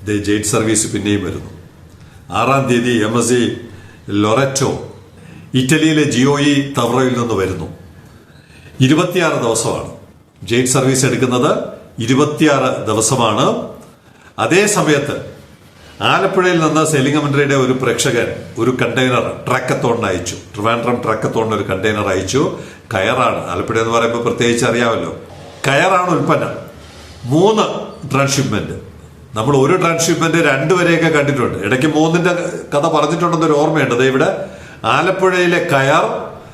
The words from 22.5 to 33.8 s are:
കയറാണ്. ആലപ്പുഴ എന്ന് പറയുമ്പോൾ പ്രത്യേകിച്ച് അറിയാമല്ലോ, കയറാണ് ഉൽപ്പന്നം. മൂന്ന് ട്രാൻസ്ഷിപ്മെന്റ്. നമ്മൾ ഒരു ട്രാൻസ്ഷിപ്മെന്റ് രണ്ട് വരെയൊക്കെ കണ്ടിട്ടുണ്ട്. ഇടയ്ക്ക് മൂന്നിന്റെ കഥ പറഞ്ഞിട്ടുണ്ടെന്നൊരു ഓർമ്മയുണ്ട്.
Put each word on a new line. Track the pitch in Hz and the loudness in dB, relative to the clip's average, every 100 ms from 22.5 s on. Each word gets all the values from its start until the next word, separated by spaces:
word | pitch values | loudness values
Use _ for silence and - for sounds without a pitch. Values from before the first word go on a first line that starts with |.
| - - - - | -4 -14 -18 -6
കയറാണ്. | - 98 127 120 90 82 | -2 0 0 0 -2 -6
ആലപ്പുഴ | 90 - 113 | -6 -2 -2
എന്ന് | 113 | 0
പറയുമ്പോൾ | 117 107 120 | 0 0 0
പ്രത്യേകിച്ച് | 120 - 120 117 123 | -2 0 0 2 2
അറിയാമല്ലോ, | 117 120 107 85 80 - - - - - | 2 0 0 -4 -10 -14 -18 -20 -8 0
കയറാണ് | 139 180 226 180 | 2 4 2 2
ഉൽപ്പന്നം. | 160 160 143 98 82 - - - - - - 117 | 0 0 0 -2 -8 -14 -20 -20 -20 -20 -16 -2
മൂന്ന് | 143 196 220 180 - - - - | 2 4 2 0 -4 -10 -14 -4
ട്രാൻസ്ഷിപ്മെന്റ്. | 135 139 - - 104 80 - - - - - - 110 | 0 0 0 -2 -2 -6 -10 -14 -20 -20 -20 -12 -4
നമ്മൾ | 117 143 | 0 2
ഒരു | 131 180 | 4 2
ട്രാൻസ്ഷിപ്മെന്റ് | 175 165 165 165 165 160 | 2 0 0 0 0 2
രണ്ട് | 160 135 156 | 2 0 2
വരെയൊക്കെ | 185 170 165 160 | 2 2 2 2
കണ്ടിട്ടുണ്ട്. | 147 139 - 110 90 | 2 0 0 -2 -2
ഇടയ്ക്ക് | 101 127 151 | -2 0 2
മൂന്നിന്റെ | 147 160 165 175 175 - - - | 2 2 2 0 0 -4 -8 -4
കഥ | 143 160 | 0 2
പറഞ്ഞിട്ടുണ്ടെന്നൊരു | 156 147 160 170 160 156 | 2 0 0 0 0 2
ഓർമ്മയുണ്ട്. | 147 156 160 | 2 2 2